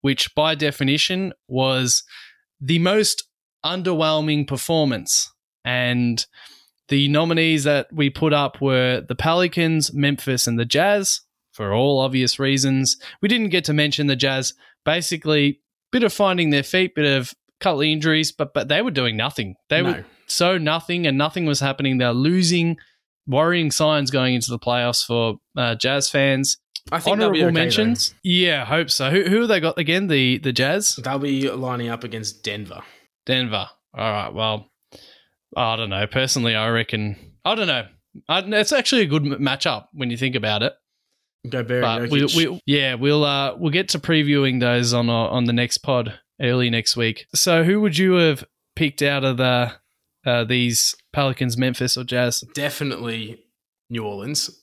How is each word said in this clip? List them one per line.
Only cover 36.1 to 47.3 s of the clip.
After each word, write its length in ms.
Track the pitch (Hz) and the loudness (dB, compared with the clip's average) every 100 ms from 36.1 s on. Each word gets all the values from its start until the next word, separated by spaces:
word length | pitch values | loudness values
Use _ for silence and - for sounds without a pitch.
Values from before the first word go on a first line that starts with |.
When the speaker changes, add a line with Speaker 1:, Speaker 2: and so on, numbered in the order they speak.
| 131 131 135 117 110 | -2 -2 0 0 0
Speaker 1:
I 140 | 113 | 0
reckon, 460 | 117 110 110 107 104 - _ | -2 -2 -4 -4 -8 -16 _
I 120 | 175 226 | -4 -2
don't 120 | 185 | -2
know. 200 | 131 101 _ _ - - | -2 -6 _ _ -20 -4
I, 100 | 170 190 208 | -4 0 0
it's 120 | 208 | 2
actually 300 | 285 - 247 | 0 2 2
a 60 | 175 | 2
good 180 | 151 143 | 0 0
m-, 140 | 123 | -2
matchup 480 | 135 135 170 110 - | -2 -2 -2 -4 -8
when 180 | 147 123 | -8 -6
you 60 | 117 | -2
think 180 | 131 123 | -2 -2
about 260 | 107 107 | 0 0
it. 100 | 131 - _ _ _ _ _ _ 127 | 0 -4 _ _ _ _ _ _ -8
Speaker 2:
Go 160 | 127 | -6
Barry 180 | 117 123 | -2 0
Speaker 1:
But 280 | 123 113 120 | 0 0 0
Speaker 2:
Jokic. 260 | 147 139 165 | 0 2 2
Speaker 1:
we, 120 | 160 | 0
we, 140 | 92 - | -2 0
yeah, 300 | 143 135 123 | 0 0 0
we'll, 280 | 139 147 | 0 2
uh, 320 | 147 139 139 - | 2 0 -4 -2
we'll 140 | 170 | -2
get 180 | 165 196 | -2 -2
to 100 | 165 | -4
previewing 600 | - 160 147 143 135 127 | 0 2 4 2 2 2
those 340 | 120 123 120 | 2 2 2
on, 160 | 120 120 | 0 2
uh, 40 | |
on 320 | 117 113 127 120 | 0 0 0 0
the 80 | |
next 240 | 120 120 - | 0 0 -2
pod 400 | - 127 107 - _ _ | 0 -2 -2 -10 _ _
early 280 | 127 127 123 | 0 0 0
next 280 | 117 110 120 | 0 -2 0
week. 300 | 113 107 - | -2 -2 -6